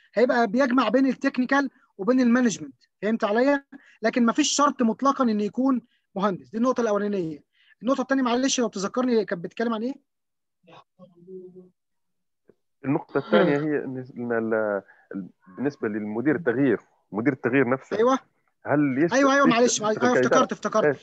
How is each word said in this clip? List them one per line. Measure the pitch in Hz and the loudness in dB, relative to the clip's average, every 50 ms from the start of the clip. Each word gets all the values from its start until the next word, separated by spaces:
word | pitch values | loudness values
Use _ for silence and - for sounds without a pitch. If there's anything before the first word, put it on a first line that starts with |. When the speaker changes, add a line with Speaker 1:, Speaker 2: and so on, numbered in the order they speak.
| _ _ _ | _ _ _
Speaker 1:
هيبقى | 202 233 254 269 240 233 | 0 2 2 2 0 0
بيجمع | 220 185 247 277 254 240 269 247 214 | 0 0 0 0 2 2 2 2 2
بين | 202 262 269 | 2 2 2
التكنيكال | 269 240 - - 269 - - 254 233 277 277 285 254 - _ _ _ _ - | 2 0 0 -2 -2 0 0 -2 2 2 0 0 0 -6 _ _ _ _ -6
وبين | 190 196 254 254 | 0 2 2 4
المانجمنت. | 254 240 226 254 254 233 170 151 156 139 - _ _ _ _ _ - | 4 4 4 4 4 2 0 -2 -10 -14 -16 _ _ _ _ _ -4
فهمت | 208 226 220 - | -4 -2 0 0
عليا؟ | 202 208 233 254 277 285 277 277 _ - - - _ _ _ - | 0 2 2 2 2 2 0 -2 _ -20 -20 -20 _ _ _ -4
لكن | 226 - 254 240 | -2 0 2 2
مفيش | 233 220 - 294 - | 2 2 2 0 0
شرط | - - 285 294 - - 254 | 2 2 2 2 2 0 0
مطلقًا | 220 220 - 254 277 277 - 262 | -2 0 0 0 0 2 2 0
إن | 233 214 208 | 0 0 0
يكون | 208 202 - - 254 269 262 233 - _ _ _ _ _ _ | -2 -4 -4 -2 0 0 0 -2 -4 _ _ _ _ _ _
مهندس. | 196 185 208 190 147 - - | -2 -2 -2 -2 -4 -10 -12
دي | - 220 | -6 -2
النقطة | 233 262 247 247 | 0 0 0 0
الأولانية. | 233 220 208 202 208 208 202 196 175 160 156 143 _ _ _ _ _ _ _ _ - | 0 0 0 0 -2 -2 -4 -4 -4 -6 -8 -12 _ _ _ _ _ _ _ _ -2
النقطة | 226 277 269 247 | -2 -2 -2 0
الثانية | - 269 269 262 | -2 0 0 0
معلش | 240 233 254 262 269 - - | 0 0 0 0 0 0 -2
لو | 240 214 | -2 -2
تذكرني | - 202 185 196 - 247 254 254 240 220 196 | -4 -4 -6 -4 -2 -2 0 2 2 0 0
كانت | - 196 175 165 | 0 -6 -8 -8
بتتكلم | 185 - - 226 233 226 | -12 -8 -6 -4 -4 -4
عن | 214 220 | -4 -6
إيه؟ | 254 277 - _ _ _ _ _ _ _ _ _ _ _ _ _ 175 - - _ _ _ _ 180 185 175 175 175 185 190 185 180 180 180 185 180 180 _ _ _ _ _ _ _ _ _ _ _ _ _ _ _ _ _ _ _ _ _ _ - | -6 -8 -10 _ _ _ _ _ _ _ _ _ _ _ _ _ _ -20 -20 _ _ _ _ -20 -20 _ _ -20 -18 -18 -16 -16 -18 -20 -20 -20 -20 _ _ _ _ _ _ _ _ _ _ _ _ _ _ _ _ _ _ _ _ _ _ -6
Speaker 2:
النقطة | - 143 165 - - - 143 | -4 -4 -4 -4 -4 -6 -6
الثانية | 139 - 220 208 190 170 143 143 | -2 2 4 4 4 4 2 0
Speaker 1:
مم. | 151 | 0
Speaker 2:
هي | 156 147 135 - | -2 -4 -4 -4
إن، | 139 131 127 127 123 - | -6 -10 -10 -12 -12 -12
إن | - 120 120 120 | -10 -6 -2 -2
ال-، | 113 113 110 113 110 110 107 101 98 - _ - _ _ _ - | -2 -2 0 -2 -2 -2 -2 -4 -4 -6 _ -20 _ _ _ -12
ال-، | 98 92 - - _ _ - 92 | -12 -12 -12 -16 _ _ -20 -12
بالنسبة | 90 120 143 143 - - 110 | -6 -6 -6 -4 -4 -6 -6
للمدير | 104 110 104 104 107 113 123 147 143 | -4 -4 -6 -6 -6 -4 -2 -2 -2
التغيير، | - 170 123 110 123 143 135 104 - - _ _ _ _ _ - | 0 0 -2 0 0 2 2 0 0 -4 _ _ _ _ _ -8
مدير | 101 117 147 131 | -2 -2 -2 -4
التغيير | - - 123 120 139 131 117 | -2 -4 0 0 2 2 2
نفسه، | 131 127 - - 196 | 0 -4 -4 -8 -2
Speaker 1:
أيوة. | 208 226 247 269 254 - _ _ _ _ _ _ _ _ | 0 2 2 2 0 -4 _ _ _ _ _ _ _ _
Speaker 2:
هل | - 131 147 147 285 254 131 | -2 0 0 2 0 2 0
يست-، | 160 175 226 | 0 2 2
Speaker 1:
أيوة، | 269 285 277 269 | 2 2 4 4
أيوة، | 277 285 | 4 4
Speaker 2:
يست-، | 262 | 4
Speaker 1:
معلش، | 240 233 247 233 226 - | 4 4 2 2 0 -2
معلش. | 208 214 214 | -2 -4 -2
Speaker 2:
يشتغل | 214 240 247 | 0 0 2
Speaker 1:
أيوة، | 247 170 | 2 2
Speaker 2:
كإدارة؟ | 127 123 170 - - | 2 4 4 2 2
Speaker 1:
افتكرت، | 202 214 | 0 -4
افتكرت. | - - - - 165 - 151 135 - | -8 -8 -2 -2 2 2 2 0 -2